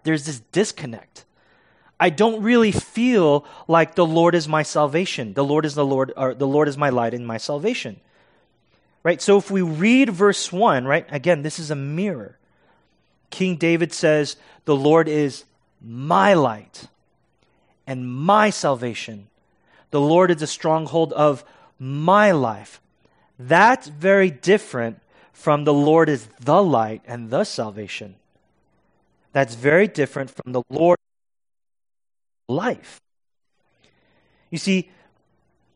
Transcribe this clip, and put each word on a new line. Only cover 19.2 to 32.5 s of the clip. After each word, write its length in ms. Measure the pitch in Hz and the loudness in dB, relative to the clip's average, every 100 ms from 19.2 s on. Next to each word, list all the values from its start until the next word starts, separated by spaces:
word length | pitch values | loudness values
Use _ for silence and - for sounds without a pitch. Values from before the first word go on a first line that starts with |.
| 98 _ _ _ _ _ _ | -20 _ _ _ _ _ _
The 100 | 147 | -2
Lord 300 | 147 170 185 | 2 4 4
is 60 | 160 | 2
the 100 | 151 | -4
stronghold 640 | - 160 160 147 165 156 | -4 -2 -2 -2 -2 -2
of 300 | 151 151 131 - _ _ - | 2 0 0 -6 _ _ -14
my 520 | 131 143 160 202 208 | -10 -4 2 4 4
life." 500 | 160 120 104 107 - _ _ _ _ _ - | 2 0 -6 -14 -20 _ _ _ _ _ -12
That's 500 | 123 165 220 262 151 | 0 4 4 2 -4
very 420 | 147 185 196 190 | -4 2 2 2
different 680 | 131 170 202 - 127 117 - _ _ _ | 0 0 0 0 -8 -6 -8 _ _ _
from 320 | _ - 147 | _ -2 0
"The 100 | 147 | 2
Lord 360 | 143 147 160 156 | 2 4 4 4
is 180 | 131 110 - | 0 -6 -8
the 220 | 123 175 | 0 2
light 400 | 190 120 110 110 - | 4 0 -2 -6 -14
and 240 | 120 113 | -14 -6
the 140 | 139 | -4
salvation." 720 | 214 - 110 101 98 - 104 92 _ _ _ _ _ _ _ _ _ _ _ | -4 -6 -10 -10 -14 -14 -18 -20 _ _ _ _ _ _ _ _ _ _ _
That's 240 | 139 123 117 | -2 -2 -2
very 320 | 139 165 214 | 2 4 2
different 440 | - 135 143 135 | 0 -4 -4 -10
from 200 | - 127 | -12 -8
"The 120 | 127 - | -8 -6
Lord 280 | 139 170 175 _ _ _ _ _ _ _ _ _ _ _ _ _ _ | 0 2 2 _ _ _ _ _ _ _ _ _ _ _ _ _ _
life." 520 | - | -8